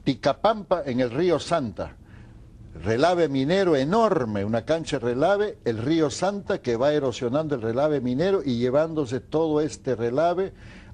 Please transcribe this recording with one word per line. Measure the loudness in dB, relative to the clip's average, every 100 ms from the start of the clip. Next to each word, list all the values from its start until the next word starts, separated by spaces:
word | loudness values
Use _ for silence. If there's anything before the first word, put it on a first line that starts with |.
| -4
Ticapampa | 0 0 2 0 0 0 -2 0
en | -2
el | 0
río | 0 2 0
Santa. | 0 -2 -2 -6 -10 -12 -20 -20 -20 -20 -20 -20 -20 -8
Relave | -2 2 4 4 2
minero | 2 2 2 4 2
enorme, | 2 2 4 2 0 -2
una | 0 -2 0
cancha | -2 -2 -2
de | -2
relave, | 2 2 2 0 -4
el | -4 -2
río | 0 2 2
Santa | 0 -2 -2 -4 -4
que | 0 2
va | 2
erosionando | 2 0 -2 -2 -2 -2 -2
el |
relave | -2 0 0 0
minero | 0 0 2 0
y | 0 0
llevándose | 2 2 0 -2 -4 -4
todo | -2 -2 0 0
este | -2 -4 -4 -2
relave, | 0 2 2 0 -4 -8 -20 -20 -14